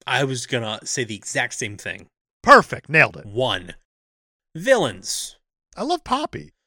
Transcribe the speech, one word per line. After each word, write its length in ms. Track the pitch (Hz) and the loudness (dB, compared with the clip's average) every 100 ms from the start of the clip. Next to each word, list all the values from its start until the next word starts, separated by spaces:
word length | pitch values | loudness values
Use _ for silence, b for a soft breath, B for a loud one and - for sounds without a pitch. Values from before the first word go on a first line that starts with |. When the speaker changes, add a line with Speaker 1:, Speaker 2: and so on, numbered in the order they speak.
| - | -4
Speaker 1:
I 180 | 127 | -2
was 220 | 139 123 - | -2 -4 -4
gonna 340 | 123 110 107 | -4 -4 -8
say 200 | - - | -8 -6
the 120 | 110 101 | -6 -8
exact 380 | - 139 120 | -6 -4 -4
same 220 | - 110 98 | -6 -10 -10
thing. 300 | 98 92 - _ _ _ | -12 -12 -16 _ _ _
Speaker 2:
Perfect. 480 | 233 254 - - - | 8 8 8 -8 2
Nailed 260 | 156 117 80 | 4 4 0
it. 80 | |
Speaker 1:
One. 500 | 104 107 127 92 87 - _ _ _ _ _ _ _ | -8 -2 0 -2 -6 -18 _ _ _ _ _ _ _
Villains. 840 | 160 226 247 135 92 - - - - _ _ _ - | -4 4 4 4 -4 -10 -8 -10 -14 _ _ _ -8
Speaker 2:
I 60 | |
love 220 | 262 349 | -4 -4
Poppy. 480 | - 262 320 - 147 _ | -4 -4 -4 -10 -16 _